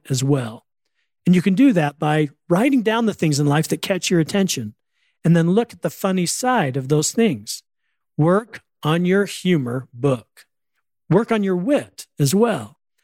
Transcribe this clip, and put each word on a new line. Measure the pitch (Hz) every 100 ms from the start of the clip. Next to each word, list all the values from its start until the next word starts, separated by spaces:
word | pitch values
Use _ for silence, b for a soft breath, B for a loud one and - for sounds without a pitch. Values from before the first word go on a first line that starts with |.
| -
as | 135
well. | 135 139 117 117 _ _ _ _ _ _ -
And |
you | 180
can | 202
do | 185 277
that | 175 147 143
by | 156 156 151 - -
writing | 175 277 269
down | 208 226 226
the |
things | 175 165 139
in | 147
life | 147 -
that | -
catch | - 185 -
your | 175
attention, | 151 202 190 - 107 - _ _ _ _
and | 156 170
then | 165
look | 196 233
at | -
the | 160
funny | - 196 185 170
side | - 247 247 143 131
of | 131
those | 151 151
things. | - 226 113 104 - - _ _ _ _ -
Work | 156 196 233 - - _
on | 147 170
your | 175 190
humor | 196 - 180 170 120 127 -
book. | 120 139 123 - _ _ _ _ _ _ _ _
Work | 170 226
on | 220
your | 196 180
wit | 196 285 110 - - -
as | 139 196
well, | 233 160 104 - _ _